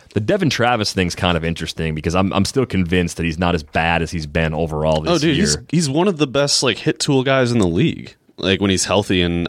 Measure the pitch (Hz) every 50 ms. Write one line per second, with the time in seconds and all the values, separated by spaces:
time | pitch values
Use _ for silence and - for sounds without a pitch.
0 | - - - 104 107 - 196 202 190 139 - - 117 120 123 110 104 - - 98
1 | 92 87 - - 95 90 87 82 80 85 82 - 80 - - - 82 80 78 78
2 | 73 85 80 92 98 95 - 95 98 - - 135 123 - - 95 90 80 90 90
3 | 87 82 - - 82 82 80 80 92 87 87 82 76 - - 95 80 85 85 82
4 | 82 78 - 85 76 73 73 85 82 78 78 76 85 76 78 76 78 78 78 78
5 | 78 165 175 156 143 170 143 - 202 - - - - - - 175 165 139 131 160
6 | 180 208 180 147 151 135 110 139 143 139 - - - 127 104 - - 156 - -
7 | - - 143 135 127 135 135 131 127 120 120 120 95 87 82 92 - 123 - -
8 | - - - _ _ _ _ - - 92 95 - - 101 95 85 - - 92 101
9 | 104 - 98 90 87 87 85 87 87